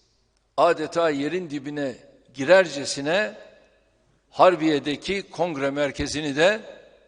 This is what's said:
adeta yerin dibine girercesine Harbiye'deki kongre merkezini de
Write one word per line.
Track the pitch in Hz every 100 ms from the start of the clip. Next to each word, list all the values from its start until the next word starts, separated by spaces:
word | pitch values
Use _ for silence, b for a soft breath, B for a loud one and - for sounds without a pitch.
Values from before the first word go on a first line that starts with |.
| _ _ _ _ _ -
adeta | 165 143 151 170 165
yerin | 139 147 180 170
dibine | 143 139 147 139 110 - _ _
girercesine | 139 135 190 170 139 127 143 143 185 214 - - - _ _ _ _ _ _ _
Harbiye'deki | - 180 170 156 147 139 139 - 196 185
kongre | - 175 139 139
merkezini | 143 143 127 143 135 156 139
de | 180 220 - - - _